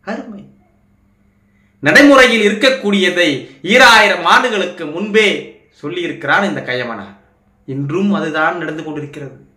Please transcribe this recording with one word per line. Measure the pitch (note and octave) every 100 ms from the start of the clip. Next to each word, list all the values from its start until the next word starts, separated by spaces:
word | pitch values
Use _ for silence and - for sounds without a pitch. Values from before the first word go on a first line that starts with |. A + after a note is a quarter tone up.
அருமை. | - A3+ B3+ G3+ - _ _ _ _ _ _ _ _ _ _ _ _ _
நடைமுறையில் | C#3 A#3 C#4+ C#4 B3 A3+ G#3
இருக்கக்கூடியதை | G3+ C4 C4 G3+ G3+ F3+ F3 E3 C3 - -
ஈராயிரம் | E3+ A#3+ B3 A3 G#3 F3
ஆண்டுகளுக்கு | E3 A#3 B3+ G#3+ F3 - D#3
முன்பே | D#3+ G#3+ G#3 G#3 - - - _ _
சொல்லியிருக்கிறான் | D3 F3 E3 B2+ C#3 E3
இந்த | G3+ C#3+
கயமனார். | B2+ B2 A#2+ G#2+ G2 - _ _ _ _ -
இன்றும் | C3+ C#3 E3 G3+
அதுதான் | E3+ D#3+ D#3 D#3+ F3
நடந்து | D#3 D#3
கொண்டிருக்கிறது. | D#3 D3 C#3+ D#3 C#3 A2+ _